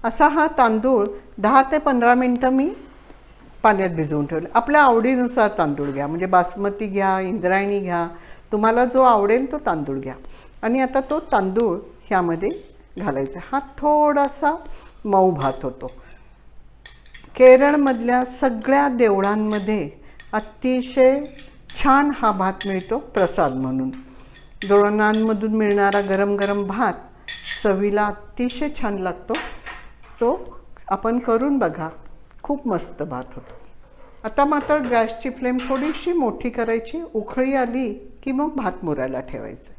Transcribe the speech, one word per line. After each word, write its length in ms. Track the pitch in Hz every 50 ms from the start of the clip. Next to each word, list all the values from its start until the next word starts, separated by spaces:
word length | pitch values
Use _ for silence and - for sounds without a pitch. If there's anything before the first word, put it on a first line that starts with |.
| -
असा 240 | 170 170 - 302 311
हा 200 | 294 330 302 320 311 -
तांदूळ 480 | 254 226 220 220 214 262 262 226 202 208 202 - - - - -
दहा 240 | 190 214 254 269
ते 160 | 269 262 - 302
पंधरा 360 | 294 294 269 247 233 240 247
मिनटं 360 | 247 254 254 247 240 254 254
मी 240 | 262 262 277 339 427 - - - - - - - - - - - - - - - - - -
पाण्यात 260 | 220 214 190 190 185
भिजवून 360 | 170 160 156 147 156 147 147
ठेवलं. 240 | 143 165 156 165 175 -
आपल्या 280 | 233 233 285 294 302
आवडीनुसार 680 | 294 262 233 233 220 254 262 247 247 240 247 254 220 208 208 -
तांदूळ 340 | 170 151 143 139 143 143
घ्या, 160 | 135 139 143 143
म्हणजे 180 | 160 170 180
बासमती 640 | 185 185 185 175 180 - 196 202 202 202 202 214 208
घ्या, 320 | 190 196 196 190 190 190
इंद्रायणी 600 | 190 185 180 175 170 180 185 196 196 202 202 202
घ्या, 280 | 196 180 175 170 170 170 - - - - - - - -
तुम्हाला 340 | - 208 208 220 226 240 247
जो 160 | 247 247 262
आवडेल 500 | 262 254 233 208 202 202 220 247 269 269
तो 60 | 302 302
तांदूळ 420 | 302 - 175 160 143 135 135 135
घ्या. 160 | 135 135 127 - - - - - - - - -
आणि 180 | - 220 240 262
आता 200 | 262 254 262 269
तो 200 | 262 - 294 311
तांदूळ 600 | 330 - - 220 190 190 190 220 240 214 175 196 - - - - -
ह्यामध्ये 440 | - 214 185 175 170 165 160 190 208 349 403 - - - - - - - -
घालायचा. 420 | - 180 139 - 277 135 - 175 - -
हा 80 | - 277
थोडासा 960 | 269 - - - 285 294 302 302 302 294 294 285 277 269 269 - 330 294 311 339 - - - - - - - - -
मऊ 260 | 214 196 190 190 185
भात 320 | 175 147 135 135 131 - -
होतो. 240 | 131 123 - - - - - - - - - - - - - - - - - - - - - _ - - - - - - - - - -
केरळमधल्या 880 | - 254 254 254 262 277 285 294 302 285 269 262 226 226 240 247 254 254
सगळ्या 640 | 247 - - - 269 240 220 - 262 269 277 285 285
देवळांमध्ये 1080 | 254 233 240 220 202 190 196 196 208 214 214 214 214 208 196 190 214 208 156 151 - - - - - - - - -
अतिशय 920 | - - - - - - 254 254 254 247 254 - 269 254 254 269 285 294 - - - - - - - - - - - -
छान 280 | 285 269 277 294 294 277
हा 160 | - - 220
भात 220 | 202 190 185 190 190 - -
मिळतो 320 | 202 196 185 185 - 220 269
प्रसाद 540 | 294 - - 214 190 170 - - 170 139
म्हणून. 380 | 131 131 131 131 131 131 131 131 131 - - - - - - - - - - - - - - 190
द्रोणांमधून 880 | 202 208 208 208 208 208 214 214 214 220 220 220 220 202 214 220 214
मिळणारा 460 | 220 220 208 202 202 202 196 196 202
गरम 340 | 202 196 190 190 202 202 202
गरम 280 | 202 202 202 202 202 202
भात 300 | 190 196 220 262 202 - - - - - - - - - - - - - - -
चवीला 420 | 214 196 196 202 208 202 208 208
अतिशय 600 | 208 202 - - - - - 247 247 - - - 294 196 -
छान 160 | - 214 202 196
लागतो. 360 | 185 180 175 - - - 220 320 - - - - - - - - - - - - - - - -
तो 380 | 233 233 294 381 - - - - - - - - - -
आपण 320 | 190 196 - 226 233 247
करून 380 | 240 - 226 226 254 285 285 269
बघा, 320 | 214 170 160 175 160 160 - - - - - - - - - - -
खूप 240 | - 190 185 - 240
मस्त 360 | 196 170 - - - - 147
भात 200 | 143 131 123 127 - -
होतो. 180 | 120 117 - - - - - - - - - - - - - - - -
आता 220 | 220 - - 285
मात्र 320 | 285 311 285 277 - 302 302
गॅसची 500 | 269 240 240 233 226 226 - - - 269
फ्लेम 280 | 254 - 262 247 254 254 247 -
थोडीशी 440 | 277 262 269 302 311 - - 349 349
मोठी 360 | 339 269 226 202 - - 247
करायची, 540 | 233 - 233 226 226 233 226 - - 320 339 320 -
उकळी 400 | 220 208 - - 254 254 262 269
आली 400 | 269 254 233 233 262 262 226 202
की 380 | - - - - - - 277
मग 240 | 262 262 294 311 311
भात 280 | 277 226 190 180 - -
मुरायला 360 | 165 147 139 131 131 131 127
ठेवायचं. 520 | 123 - - 110 110 107 107 - - - -